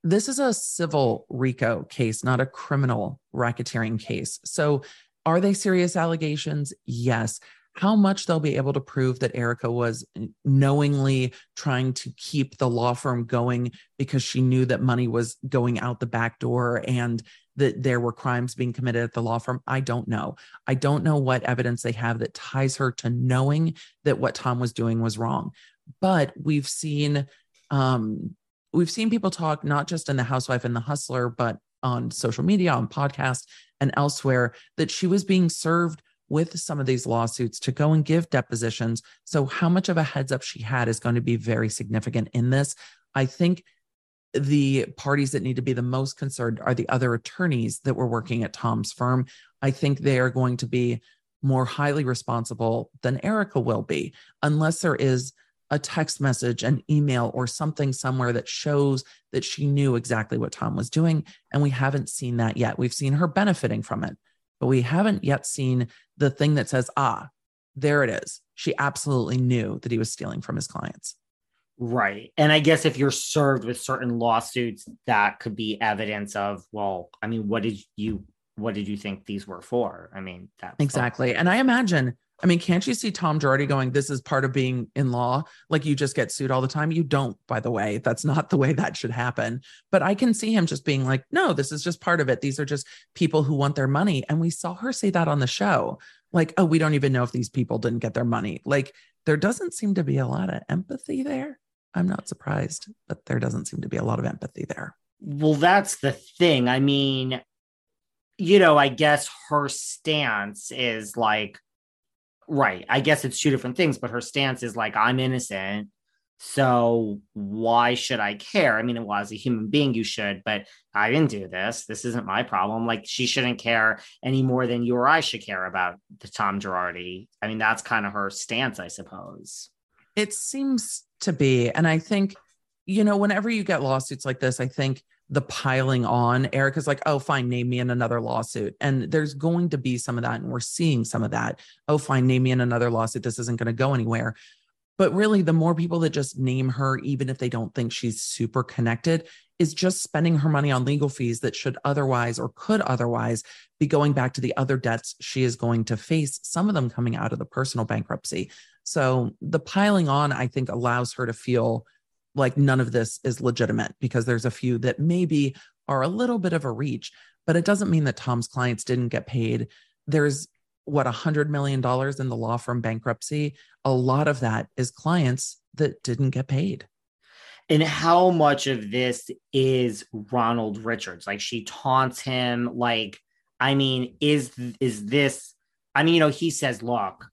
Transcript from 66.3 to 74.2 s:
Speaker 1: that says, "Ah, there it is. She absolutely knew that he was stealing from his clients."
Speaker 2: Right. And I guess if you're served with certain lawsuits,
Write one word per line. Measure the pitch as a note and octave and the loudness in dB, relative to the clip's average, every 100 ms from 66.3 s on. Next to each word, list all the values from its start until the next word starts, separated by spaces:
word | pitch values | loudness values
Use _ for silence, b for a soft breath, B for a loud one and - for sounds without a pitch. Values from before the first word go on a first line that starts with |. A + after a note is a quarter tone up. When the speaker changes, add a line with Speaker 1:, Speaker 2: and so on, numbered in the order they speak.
| C3+ D3 D3 | 4 2 2
Speaker 1:
that | A#2 | 2
says, | C3 B2 - | 0 0 0
"Ah, | C3+ - C#3 _ _ _ _ - | 0 -2 -8 _ _ _ _ -4
there | D3 D3 | 2 2
it | B2+ G2+ | 2 0
is. | - - _ - | -6 -16 _ -8
She | - - | -6 -2
absolutely | C#3 - - C3 G2 B2+ | -2 -2 -2 0 0 0
knew | B2+ B2 G2+ G#2 | 2 0 0 -6
that | A#2+ | -4
he | A#2 | -4
was | A2+ | -4
stealing | - - - | -6 -8 -8
from | - - | -6 -8
his | - | -6
clients." | - - - - - _ _ _ _ _ _ | -10 -10 -12 -16 -18 _ _ _ _ _ _
Speaker 2:
Right. | A#2+ A#2+ G2+ G2+ A#2+ - | -4 0 0 -4 -10 2
And | D3+ | 6
I | D#3 | 6
guess | D3 D#3 D#3 | 6 4 4
if | B2+ | 2
you're | C#3 | 0
served | - - D3+ C#3+ C3 A2+ | 0 -2 2 2 2 -2
with | A#2+ | -8
certain | - C3 B2 | -6 -4 -2
lawsuits, | A#2+ | 0